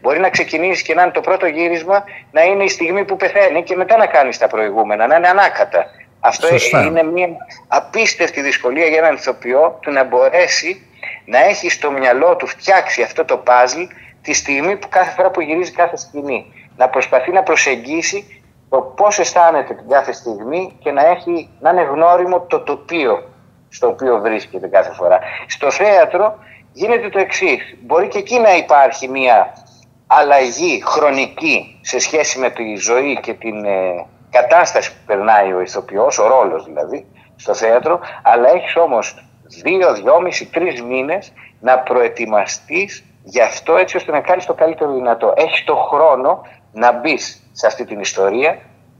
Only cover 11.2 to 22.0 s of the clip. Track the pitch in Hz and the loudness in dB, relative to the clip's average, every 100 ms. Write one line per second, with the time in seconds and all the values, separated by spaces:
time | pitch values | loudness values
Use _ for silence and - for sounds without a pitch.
11.2 | - 120 170 208 175 - 147 139 131 127 | -2 2 2 2 -4 -4 -4 -2 0 2
12.2 | 165 175 127 - - 185 - - 113 - | 2 2 -2 -8 2 2 2 -4 -4 -4
13.2 | 160 127 - 123 127 151 180 - - _ | -2 -2 2 4 4 0 -10 -14 -20 _
14.2 | - 139 - 139 160 202 - 185 180 - | -6 -6 -4 -4 -2 -4 -2 0 0 0
15.2 | 185 185 151 165 170 - 170 - - 143 | 0 0 -2 -4 -4 -2 -2 -2 -12 -12
16.2 | 143 117 - - _ - 127 131 123 131 | -8 -8 -8 -20 _ -2 0 0 0 0
17.2 | - 185 - 160 - 247 233 320 - 392 | 2 0 2 0 0 -4 -6 -6 -6 -8
18.2 | - - _ _ _ 131 - - 202 202 | -12 -20 _ _ _ -2 -2 0 0 2
19.2 | 165 - 170 156 131 113 110 135 135 120 | 0 4 4 4 -4 -10 0 0 0 -8
20.2 | 120 104 110 165 185 - 156 139 156 175 | -8 -10 -6 -8 -8 -8 -6 2 2 2
21.2 | 170 - - _ 151 180 151 143 | -2 -6 -8 _ 0 2 0 2